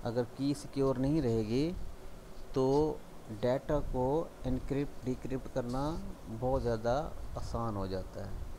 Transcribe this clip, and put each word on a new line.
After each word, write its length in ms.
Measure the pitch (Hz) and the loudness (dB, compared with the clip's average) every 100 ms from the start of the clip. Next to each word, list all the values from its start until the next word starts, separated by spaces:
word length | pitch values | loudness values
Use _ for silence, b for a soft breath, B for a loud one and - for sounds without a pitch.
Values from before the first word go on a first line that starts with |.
अगर 200 | 120 117 | 0 0
की 300 | 120 - 139 | 0 0 0
secure 440 | 143 - 139 135 127 | 0 -2 2 2 4
नहीं 240 | 135 160 | 4 4
रहेगी 540 | 131 113 107 120 156 185 - - - - - - - | 4 4 4 2 2 0 -4 -6 -10 -12 -12 -10 -2
तो 440 | - 131 139 156 - - - - | 2 4 6 4 0 -8 -12 -10
data 480 | 107 123 135 - 147 | -2 2 2 2 0
को 520 | - 131 127 151 170 - 131 | 2 2 2 2 0 -4 -2
encrypt 580 | 127 - 135 143 - | 0 0 0 0 -2
decrypt 480 | 120 127 123 131 127 | -4 -2 -2 -4 -2
करना 500 | - 120 127 147 170 - - - | -4 -2 0 0 -2 -6 -8 -8
बहुत 360 | 110 123 135 | -2 0 2
ज़्यादा 500 | 120 117 113 131 160 - - 120 | 2 2 2 2 0 -6 -6 -4
आसान 400 | - 117 117 101 | -2 0 0 0
हो 120 | 95 | -2
जाता 360 | 92 90 - | -2 -4 -6
है। 200 | 98 - - | -6 -6 -6